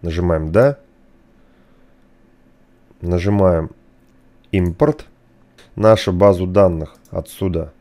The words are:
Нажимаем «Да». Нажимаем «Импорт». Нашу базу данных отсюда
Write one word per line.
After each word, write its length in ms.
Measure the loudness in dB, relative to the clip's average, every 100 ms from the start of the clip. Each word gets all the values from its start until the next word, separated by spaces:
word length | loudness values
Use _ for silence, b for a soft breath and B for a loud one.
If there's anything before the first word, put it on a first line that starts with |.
Нажимаем 500 | -6 -4 -2 -2 0
«Да». 260 | 2 2 0 _ _ _ _ _ _ b b b b b _ _ _ _ _ _ _ _ _ _ _
Нажимаем 720 | -4 -2 -2 2 2 0 -4 -12 _ _ _ _ _ _ _
«Импорт». 540 | -2 -2 0 -2 -2 -12 _ _ _ _ b b
Нашу 380 | 0 2 4 0
базу 340 | 2 2 2 0
данных 500 | 2 2 0 -10 _ _
отсюда 600 | -12 -12 -8 -6 -6 -8 _